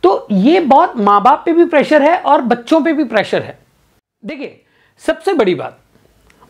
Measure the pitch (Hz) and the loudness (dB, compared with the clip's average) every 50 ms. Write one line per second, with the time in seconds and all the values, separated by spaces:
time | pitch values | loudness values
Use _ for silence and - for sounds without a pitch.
0 | - 349 - - - - 214 190 185 254 330 381 359 262 269 277 339 370 - 240 | 2 0 0 0 -4 -4 -2 0 2 2 2 2 2 2 4 4 2 2 -2 -2
1 | 214 202 202 202 190 254 285 302 - - 339 330 339 339 330 294 220 - 302 302 | 0 2 2 4 4 2 0 0 0 -2 2 2 2 2 2 -2 0 2 2 2
2 | 269 302 339 370 - - 285 320 269 226 240 233 233 - 311 320 277 330 320 277 | 2 2 0 0 0 0 0 0 2 -2 -4 -4 -2 -2 0 0 0 0 -2 -2
3 | 311 233 233 214 180 - - 180 120 104 - _ _ _ _ _ _ _ _ _ | -4 -2 -2 -4 -2 -2 -4 -6 -6 -6 -14 _ _ _ _ _ _ _ _ _
4 | _ _ _ _ _ 196 311 262 277 180 - _ _ _ _ _ _ _ _ _ | _ _ _ _ _ -16 -14 -14 -14 -16 -16 _ _ _ _ _ _ _ _ _
5 | - - 320 320 - - 392 311 226 190 180 131 123 123 - _ _ _ _ _ | -6 -6 -6 -4 -2 -4 -2 0 0 0 -2 -4 -6 -14 -16 _ _ _ _ _
6 | _ _ _ _ _ _ _ _ _ _ | _ _ _ _ _ _ _ _ _ _